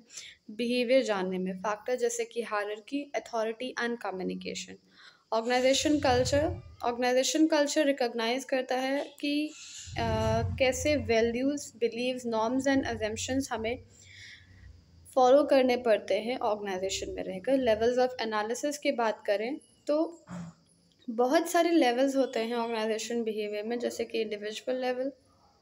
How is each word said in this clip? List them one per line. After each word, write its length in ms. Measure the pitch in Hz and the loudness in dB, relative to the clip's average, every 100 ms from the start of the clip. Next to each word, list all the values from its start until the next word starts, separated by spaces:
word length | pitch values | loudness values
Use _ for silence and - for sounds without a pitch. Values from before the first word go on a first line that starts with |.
| - - - - - | -12 -18 -18 -20 -14
behavior 520 | 214 240 247 247 262 | -4 -2 0 4 4
जानने 340 | 220 196 185 185 | 4 0 0 -2
में। 200 | 185 185 | -4 -4
Factor 380 | 208 214 - 247 | -4 -4 -2 0
जैसे 300 | 233 233 226 | 0 -2 -6
कि 160 | 233 | -6
hierarchy, 680 | 214 214 208 214 - 285 285 226 | -4 -4 -4 -8 -6 -6 -4 -8
authority 600 | - 226 220 220 254 - | -4 -4 -2 -4 -8 -4
and 140 | 233 | -4
communication। 800 | 233 202 185 185 185 185 185 - 190 _ - - _ - | -4 -6 -6 -6 -6 -8 -10 -12 -18 _ -20 -20 _ -4
ऑर्गेनाइजेशन 680 | 226 226 247 254 269 311 302 | -2 2 2 4 4 2 2
कल्चर, 640 | 285 247 254 285 320 - - - | 4 2 4 2 0 -4 -12 -6
ऑर्गेनाइजेशन 640 | 233 233 247 254 269 311 311 | -4 0 2 2 2 4 4
कल्चर 380 | 311 285 311 285 | 4 2 2 2
recognize 580 | 277 240 233 226 262 | 2 0 0 0 -2
करता 320 | 269 262 254 254 | -2 -4 0 -2
है 400 | 262 277 - - | 0 -2 -4 -6
कि, 320 | 294 294 302 - - - - | -2 -2 -2 -8 -18 -16 -10
अ, 520 | - 226 220 220 226 233 - | -4 -2 0 2 0 0 2
कैसे 360 | 262 254 294 294 | 2 2 0 0
values, 800 | 220 226 233 233 269 294 - 220 | 2 2 2 0 -2 -2 -8 -4
beliefs, 500 | 233 226 254 254 240 | -4 -2 -4 -4 -4
norms 400 | 220 226 262 269 | -2 0 0 2
and 180 | 269 | 2
assumptions 680 | - 226 214 226 - 269 269 | 0 -4 -4 -4 -2 -2 -2
हमें 320 | 233 220 262 - - - - - - - - - - _ - - 277 | -4 -4 -6 -10 -20 -20 -20 -20 -20 -20 -20 -20 -20 _ -20 -2 4
फॉलो 280 | 254 277 | 8 8
करने 340 | 285 269 254 240 | 6 4 4 2
पड़ते 420 | 240 208 - 190 | 2 2 2 -2
हैं 180 | 220 262 | -2 -2
ऑर्गेनाइजेशन 760 | 226 208 202 185 190 - 196 | -2 -2 -4 -4 -4 -4 -6
में 120 | 185 | -8
रहकर। 340 | 180 185 214 269 | -8 -6 0 2
Levels 500 | 247 214 233 247 254 | 2 2 2 2 0
of 200 | - 220 | 0 -4
analysis 500 | 214 214 240 294 285 | -2 -2 -2 -4 -2
की 140 | 285 | -2
बात 320 | 233 226 214 - | 0 0 -2 0
करें 340 | 202 226 311 _ _ - | 0 0 -6 _ _ -2
तो 380 | 302 330 - - 175 170 - _ _ _ _ - | 0 0 -6 -16 -14 -14 -18 _ _ _ _ -8
बहुत 400 | 220 247 320 330 | 0 2 2 2
सारे 220 | 349 339 | 2 4
levels 440 | 330 247 240 277 269 | 4 4 4 2 2
होते 240 | 254 240 | 0 0
हैं 160 | 226 240 | -2 -2
ऑर्गेनाइजेशन 680 | 233 226 220 220 220 240 | -2 -2 -2 -2 -2 -4
behavior 400 | 220 214 208 208 | -2 -4 -4 -4
में, 160 | 214 240 | -4 -2
जैसे 260 | 233 233 233 | -4 -4 -4
कि 160 | 226 | -4
individual 560 | 220 208 208 220 - 254 | -4 -6 -8 -8 -6 -4
level, 340 | 254 254 269 - _ _ _ _ | -2 -2 -4 -8 _ _ _ _